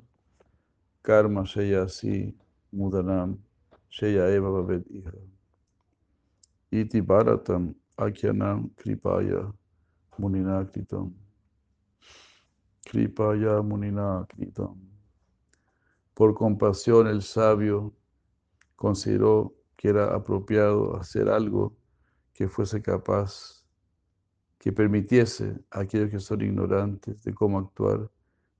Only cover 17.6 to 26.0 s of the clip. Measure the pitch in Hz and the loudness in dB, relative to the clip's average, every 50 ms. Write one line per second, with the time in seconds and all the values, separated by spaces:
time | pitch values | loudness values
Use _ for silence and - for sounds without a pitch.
17.6 | 107 104 104 104 107 107 - _ _ _ _ _ _ _ _ _ _ _ _ _ | 2 0 0 -2 -4 -6 -12 _ _ _ _ _ _ _ _ _ _ _ _ _
18.6 | _ _ _ - - 104 98 90 - 104 101 101 107 110 110 107 104 101 - _ | _ _ _ -2 0 0 0 0 0 0 0 4 4 4 4 4 2 -2 -6 _
19.6 | _ _ _ _ - 104 101 104 101 101 92 95 98 104 101 95 101 101 107 107 | _ _ _ _ 0 2 4 4 2 0 0 -2 -2 -2 -4 -4 -2 0 2 4
20.6 | 104 104 104 104 104 95 - 98 87 - - 107 104 101 107 110 110 104 98 101 | 4 4 4 2 0 -2 -4 -6 -8 -6 -2 0 0 2 2 0 0 0 0 -2
21.6 | 101 104 - _ _ _ _ _ _ _ _ _ _ _ _ - 98 95 - - | -2 -2 -4 _ _ _ _ _ _ _ _ _ _ _ _ -6 -6 -4 -2 -4
22.6 | 104 101 110 104 - 98 98 92 - - 101 101 101 98 - - - - - _ | -4 -4 -4 -4 -2 -2 -4 -2 0 0 0 0 0 -2 -6 -12 -18 -20 -20 _
23.6 | _ _ _ _ _ _ _ _ _ _ _ _ _ _ _ _ _ _ _ _ | _ _ _ _ _ _ _ _ _ _ _ _ _ _ _ _ _ _ _ _
24.6 | - - 95 - 107 101 104 104 98 - 123 123 117 110 - - 107 101 - - | -4 -2 0 2 2 2 2 0 0 2 4 4 4 2 0 -6 -8 -8 -8 -10
25.6 | - _ - 98 98 98 - 107 | -14 _ -8 -8 -6 -4 -2 -2